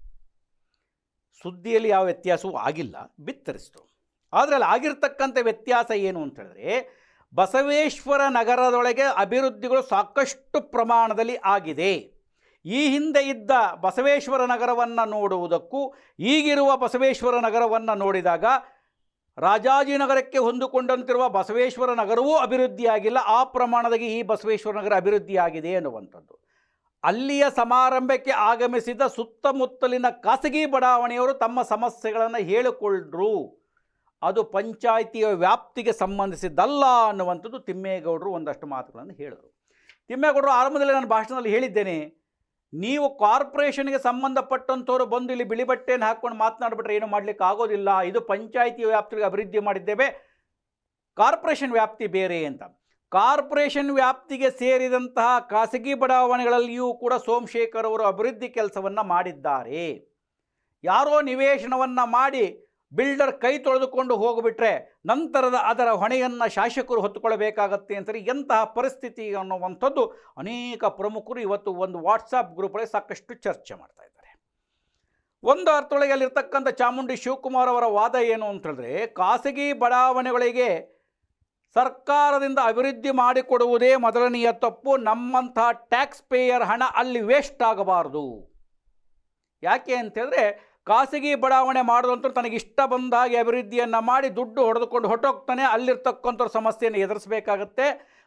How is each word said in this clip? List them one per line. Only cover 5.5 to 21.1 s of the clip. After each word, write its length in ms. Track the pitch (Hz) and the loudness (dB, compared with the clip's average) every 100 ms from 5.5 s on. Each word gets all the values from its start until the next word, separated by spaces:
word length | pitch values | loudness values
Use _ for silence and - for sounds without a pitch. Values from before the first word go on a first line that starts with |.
| 220 220 247 233 | -2 0 0 0
ಏನು 280 | 214 190 175 | -2 -2 -4
ಅಂತ 160 | 143 139 | -10 -12
ಹೇಳಿದ್ರೆ, 500 | 98 95 139 240 247 _ _ _ _ | -20 -12 -4 -4 -6 _ _ _ _
ಬಸವೇಶ್ವರ 880 | - 190 262 285 294 302 - 262 277 277 | 0 2 2 2 2 0 -2 -2 2 2
ನಗರದೊಳಗೆ 720 | 247 226 247 254 247 247 240 | 2 2 4 4 4 0 2
ಅಭಿವೃದ್ಧಿಗಳು 800 | 269 196 196 247 262 208 247 262 | 0 2 0 2 0 -2 0 0
ಸಾಕಷ್ಟು 800 | 262 202 202 - 269 - _ 302 | 0 -2 0 -2 -2 -4 _ -6
ಪ್ರಮಾಣದಲ್ಲಿ 760 | - 240 226 233 226 214 226 247 | -4 -2 2 4 4 2 -2 -2
ಆಗಿದೆ. 480 | 190 202 160 143 185 175 104 _ _ _ _ _ | 0 0 0 -2 0 -2 -6 _ _ _ _ _
ಈ 240 | 156 247 294 | -6 0 2
ಹಿಂದೆ 400 | 285 311 285 277 | 2 2 2 0
ಇದ್ದ 220 | 240 208 254 202 160 | -4 2 2 2 0
ಬಸವೇಶ್ವರ 640 | 185 214 269 285 - 269 | -4 0 2 2 0 -2
ನಗರವನ್ನು 640 | 247 240 240 240 240 233 220 | 0 0 0 0 0 0 -2
ನೋಡುವುದಕ್ಕೂ 840 | 214 202 185 175 165 165 269 269 - _ - | 0 -2 -2 -2 -2 -2 -6 -6 -8 _ -6
ಈಗಿರುವ 580 | 196 311 294 285 277 262 | 0 2 2 2 4 2
ಬಸವೇಶ್ವರ 580 | 247 247 269 254 240 247 | 0 0 0 0 0 0
ನಗರವನ್ನು 560 | 226 226 233 226 220 | 0 2 2 0 -2
ನೋಡಿದಾಗ, 500 | 208 196 190 180 165 220 262 - _ _ _ _ _ _ - | -2 0 0 0 0 2 0 -2 _ _ _ _ _ _ -2
ರಾಜಾಜಿನಗರಕ್ಕೆ 1000 | 175 214 240 277 277 277 269 269 262 269 | 2 2 4 2 2 0 2 0 0 0
ಹೊಂದಿಕೊಂಡಂತಿರುವ 920 | 233 247 262 262 254 254 247 | 0 0 -2 -2 0 -2 2